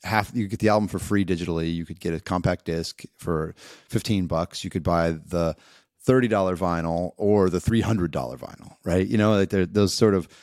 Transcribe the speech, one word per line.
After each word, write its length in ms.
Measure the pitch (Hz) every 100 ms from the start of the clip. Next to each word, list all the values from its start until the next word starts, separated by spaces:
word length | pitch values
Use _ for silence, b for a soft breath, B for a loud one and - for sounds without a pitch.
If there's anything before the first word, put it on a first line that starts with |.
half, 260 | 92 107 98 120
you 80 |
could 80 | 101
get 80 | 101
the 80 | 107
album 220 | 104 98
for 100 | 92
free 240 | 90 101
digitally. 500 | 90 87 87 82 82
You 120 | 85 82
could 160 | 82
get 120 | 87
a 60 | 80
compact 460 | - 90 87 90 -
disc 380 | 82 82 - - -
for 400 | - 80 80 - B B B
fifteen 400 | 113 - 104 90
bucks. 380 | 82 87 - 92
You 40 |
could 140 | 95
buy 280 | 80 85 82
the 440 | 80 - 87 82 78 b b b _
thirty 260 | - 131 120
dollar 300 | 104 92 90
vinyl 560 | 90 85 82 85 87 -
or 340 | 101 104 92
the 120 | 87
three 180 | - 113
hundred 320 | 107 110 85
dollar 260 | 71 62 64
vinyl, 380 | - - - -
right? 240 | - 90 95
You 100 | 110
know, 180 | 107 104
like, 160 | 95
there, 140 | 98 90
those 280 | 104 98
sort 220 | - 113 98
of, 120 | 80 B